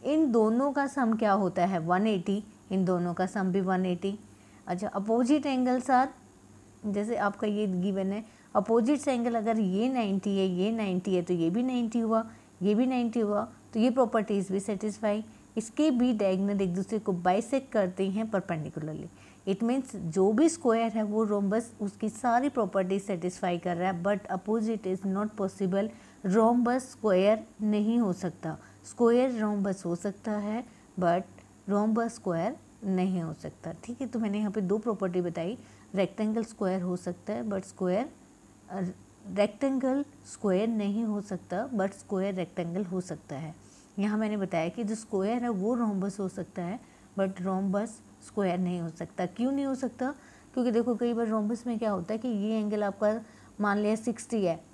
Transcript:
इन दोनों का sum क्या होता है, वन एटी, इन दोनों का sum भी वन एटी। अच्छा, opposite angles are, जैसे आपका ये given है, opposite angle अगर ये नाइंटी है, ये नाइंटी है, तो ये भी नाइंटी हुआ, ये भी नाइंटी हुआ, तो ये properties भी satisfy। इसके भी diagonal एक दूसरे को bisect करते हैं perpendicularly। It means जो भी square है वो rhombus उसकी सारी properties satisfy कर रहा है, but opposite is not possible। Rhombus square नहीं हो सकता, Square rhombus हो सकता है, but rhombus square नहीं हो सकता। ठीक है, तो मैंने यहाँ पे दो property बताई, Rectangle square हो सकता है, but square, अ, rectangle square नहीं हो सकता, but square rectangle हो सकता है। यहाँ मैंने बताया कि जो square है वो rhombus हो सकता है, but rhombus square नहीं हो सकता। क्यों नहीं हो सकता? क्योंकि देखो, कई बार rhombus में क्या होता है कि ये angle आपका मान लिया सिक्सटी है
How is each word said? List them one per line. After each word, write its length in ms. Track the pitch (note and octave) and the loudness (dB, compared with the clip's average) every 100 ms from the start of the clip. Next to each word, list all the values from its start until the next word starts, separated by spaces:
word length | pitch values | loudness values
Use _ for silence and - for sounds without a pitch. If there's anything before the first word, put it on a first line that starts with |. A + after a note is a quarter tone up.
इन 280 | A#3+ D#4 D#4 | 2 2 4
दोनों 400 | A3+ G#3+ A3+ C#4 | 4 4 4 2
का 160 | C#4 C#4 | 0 -2
sum 280 | C#4 A#3 A3 | 0 0 2
क्या 160 | A3 | 2
होता 340 | G3 F#3+ F#3 F3+ | 4 2 2 2
है, 140 | F#3+ | 2
वन 280 | D#3+ F3+ G#3+ | 2 2 4
एटी, 360 | G3+ F3 G3+ G#3 - - | 0 0 -2 -4 -18 -4
इन 140 | F#3+ F#3 | 0 2
दोनों 280 | F3+ F3 | 2 0
का 120 | E3+ F#3 | -2 -2
sum 260 | G#3 F#3+ | 0 0
भी 100 | F3+ | 0
वन 240 | F#3 F#3 F#3 | 2 0 0
एटी। 340 | F3 G3 G3+ - - - - - | 0 -2 -6 -12 -20 -20 -20 -6
अच्छा, 200 | F3+ G3+ | -4 -2
opposite 580 | G3+ G3+ A3+ A#3+ D4+ D4 | -4 0 2 4 2 2
angles 460 | C4 B3+ B3+ B3+ | 0 2 0 4
are, 180 | B3+ C4+ - - - - - - - G#3+ | 4 4 -2 -20 -20 -20 -20 -20 -10 -4
जैसे 300 | G3+ G#3+ A3+ | -2 0 0
आपका 300 | G3+ G3 G#3+ | 0 0 -2
ये 200 | G#3 G#3+ | 0 0
given 440 | F#3 F#3 F#3+ F#3+ | 0 0 0 -2
है, 140 | G3+ A3 - - G#3+ | -2 -6 -20 -2 0
opposite 520 | G3+ A3+ A3+ C#4+ - | 4 4 4 2 2
angle 280 | B3 A#3 A#3 | 0 0 0
अगर 240 | G#3+ A3 | 0 2
ये 300 | G3 F#3+ A#3+ | 2 2 0
नाइंटी 480 | C4 G#3+ G3 G3 G3 | 0 0 0 0 2
है, 80 | F#3+ | 2
ये 260 | F3+ G3 | 2 0
नाइंटी 440 | A3+ G#3 F3+ F3+ F#3 | 0 0 0 2 0
है, 60 | |
तो 120 | F3 | 2
ये 160 | F3+ E3 | 2 2
भी 140 | F#3+ | 2
नाइंटी 360 | B3+ B3 A#3 A#3 | 0 0 0 0
हुआ, 300 | A3+ A3 A3+ - - - | 2 2 0 -10 -20 -2
ये 140 | F#3+ G#3 | 2 4
भी 100 | B3+ | 4
नाइंटी 340 | B3+ A#3+ A#3 | 2 0 0
हुआ, 280 | G#3 G#3 A3+ - - | 0 0 -2 -8 -8
तो 60 | A3+ | 2
ये 100 | A#3+ | 2
properties 640 | B3 A#3+ A#3 G#3+ G3+ F#3+ | 4 4 2 2 0 0
भी 80 | F#3+ | -2
satisfy। 680 | F#3+ G3 G#3+ G3+ G#3+ G#3 A3 - - - | -2 -4 -4 -2 -2 -2 -4 -16 -8 -6
इसके 340 | A3 - D#4 | -6 0 2
भी 220 | B3 B3 | 4 2
diagonal 480 | A3 G3 F#3+ G3 G3+ | 2 2 2 2 2
एक 140 | F#3+ F3 | 0 0
दूसरे 240 | F#3+ A3 | -2 -4
को 120 | G#3+ | -2
bisect 600 | F3+ F3+ F#3+ A3+ C4+ C4+ | 0 2 2 2 -2 0
करते 380 | A3+ F#3+ F#3 F#3+ | 0 0 0 -2
हैं 220 | G3 A3 | -2 -2
perpendicularly। 760 | G3+ F#3 E3 D3+ D#3 D3+ D3+ D#3 - - - - | -2 -2 -6 -6 -8 -8 -8 -12 -16 -20 -12 -4
It 160 | G3 | -2
means 320 | A#3 C4 B3+ G3+ | 0 0 -2 -8
जो 380 | E3 D#3+ F#3+ | -4 2 4
भी 160 | A3 D#4+ | 6 4
square 420 | D#4+ B3+ A3+ A3+ | 4 2 2 2
है 120 | A3 | 0
वो 200 | G#3 G#3 | 0 0
rhombus 500 | A3 G#3 G3+ G#3+ A3+ - | 2 2 2 0 -2 -6
उसकी 280 | G3+ - G#3+ | -8 -4 -6
सारी 400 | G#3 B3 A#3 C#4+ | -2 2 2 2
properties 540 | C#4 G3+ G3 F#3 G3 | 0 0 0 0 -2
satisfy 540 | G3 F#3 F3 F3 F#3+ F3 | -2 -4 -4 -2 -2 -2
कर 200 | F3+ E3+ | -2 -2
रहा 140 | F#3 | -2
है, 120 | F3 | -2
but 160 | F3+ G3+ | 0 -2
opposite 760 | - F#3+ G3 A3 A3 A3 F#3 F#3 | -2 -6 -2 -2 0 -4 -2 -4
is 80 | G3 | -2
not 220 | F#3+ G#3+ | -2 -2
possible। 600 | - G3 G3 F#3+ F#3+ G#3+ - - - F#3+ | -2 -6 -2 -2 0 -2 -6 -20 -8 0
Rhombus 580 | G3 A3+ A#3+ A#3+ B3+ | 4 6 4 2 0
square 640 | B3+ - G#3+ F#3 G3 A3 A3 - | -2 -4 2 4 6 4 0 -4
नहीं 380 | G#3+ G#3 G#3 A#3 | 0 2 2 2
हो 140 | A3+ | 2
सकता, 440 | F#3 F#3 - D#3+ D#3 - - - | 0 -4 -4 -8 -8 -12 -20 -20
Square 500 | - A#3+ A#3+ C4 A#3+ | 2 4 6 4 0
rhombus 460 | G#3+ G#3 G3+ F#3+ E3+ | 0 0 -2 -2 -4
हो 100 | F3 | -4
सकता 360 | G#3 G3 - | -4 -6 -6
है, 320 | G#3 G#3 A3 - - - - | -4 -4 -6 -8 -16 -16 -2
but 240 | F3+ E3+ F#3+ - - - - | 0 0 -2 -16 -20 -18 -2
rhombus 440 | G3+ G#3+ A3 A#3 | 0 2 0 -2
square 420 | A3+ - E3 F3+ D#4 - - G3+ | -4 -4 -2 -2 -4 -16 -10 -2
नहीं 360 | F#3 F#3 F#3 | 0 0 0
हो 120 | D#3+ | -4
सकता। 380 | D#3 - - E3 | -8 -12 -12 -12
ठीक 300 | E3 - A#3+ | -12 -12 -8
है, 60 | B3+ | -6
तो 120 | A3 | -4
मैंने 200 | A3 G3+ | -2 -2
यहाँ 120 | G#3+ | -2
पे 100 | G3+ | -2
दो 160 | F#3 G#3 | 0 0
property 440 | A3+ G3+ F#3+ F3+ | 0 -2 0 0
बताई, 360 | F3 E3+ E3+ B3 - - - F#3+ | -2 -4 -6 -8 -14 -20 -8 -2
Rectangle 480 | F#3 F#3+ G#3+ A3 | -2 0 -2 -2
square 380 | A3 - G3 F#3 | -4 -2 -2 0
हो 140 | F3+ F3+ | -2 -4
सकता 380 | F3+ F3 - | -6 -10 -6
है, 100 | G#3+ A3+ | -6 -4
but 200 | G3 F#3 | -6 -6
square, 440 | - F#3 F#3 C4+ - - - - - - | -4 0 0 -2 -8 -20 -20 -20 -20 -12
अ, 120 | F#3+ F3+ - - - G3+ | -6 -6 -6 -18 -20 -10
rectangle 720 | F#3+ G#3 G#3 C#4 C4+ C4 C4+ C#4+ - - | 0 0 2 0 0 0 0 -4 -10 -20
square 340 | - G#3 F#3 A3+ | -4 0 2 2
नहीं 360 | A3+ G3+ G#3 | 0 -2 -2
हो 180 | A3+ G#3 | -2 -4
सकता, 480 | G3+ F3+ - F3+ C4 | -4 -10 -6 -6 -2
but 220 | A#3+ G3 | -2 -2
square 420 | G3 - G3 G3 | -4 -6 -2 -2
rectangle 520 | F#3+ F3 - E3+ F3 F#3+ | -2 -6 -4 -4 -4 -4
हो 160 | F#3 | -4
सकता 340 | F3+ D#3 - C#3 | -6 -10 -10 -10
है। 320 | D#3 D#3+ - - - - | -10 -14 -20 -20 -16 -4
यहाँ 180 | G3+ G#3+ | -2 0
मैंने 200 | A3 G#3+ | -2 -2
बताया 320 | F#3+ E3+ E3 | -2 -2 -2
कि 140 | F3 | -4
जो 120 | G#3+ A3 | -4 -6
square 480 | - G3 G3 A#3+ | -4 -2 0 0
है 60 | A#3+ | -2
वो 240 | G#3 G3+ | -2 0
rhombus 460 | B3 A#3 G3+ F#3+ G3 | 0 0 0 -2 -2
हो 100 | F#3+ | -6
सकता 320 | - E3 - | -6 -10 -8
है, 180 | F3 G#3 - - - - | -8 -8 -12 -20 -14 -2
but 220 | F#3+ F#3+ | -2 -2
rhombus 580 | F#3 F#3+ G3 G3 A3+ - - - - | -4 -2 0 0 -2 -8 -20 -20 -10
square 320 | - G3 F3 | -2 0 2
नहीं 220 | F3+ F3+ | 0 -2
हो 80 | E3 | -6
सकता। 360 | D#3+ E3+ - F#3 | -8 -12 -4 -6
क्यों 260 | F#3+ B3 | -2 -2
नहीं 140 | C#4 C#4 | 0 -2
हो 100 | C4 | -2
सकता? 400 | B3+ - B3+ C#4+ - - - | -4 -4 -6 -6 -14 -20 -10
क्योंकि 180 | - B3 | -2 2
देखो, 240 | A3+ A#3 A3+ | 2 2 0
कई 180 | A#3+ | 0
बार 140 | A#3 A#3 | 0 0
rhombus 400 | A3 G#3 A3+ B3 | 0 0 -2 -4
में 120 | A3+ | -2
क्या 120 | A3+ | 0
होता 220 | G3 E3+ | -2 -2
है 40 | A3 | -4
कि 100 | B3 | -2
ये 320 | G#3+ G#3 A3 | -2 0 0
angle 240 | G#3 G#3 | 0 0
आपका 380 | G#3 F#3+ G#3+ A3 A3+ - - - | -2 0 0 0 -6 -20 -20 -2
मान 160 | G#3 G3+ | 0 2
लिया 180 | G#3 G#3+ | 2 0
सिक्सटी 500 | A3 A3+ - A#3 F#3 | 0 -4 -2 0 0
है 180 | D#3+ - | 0 -6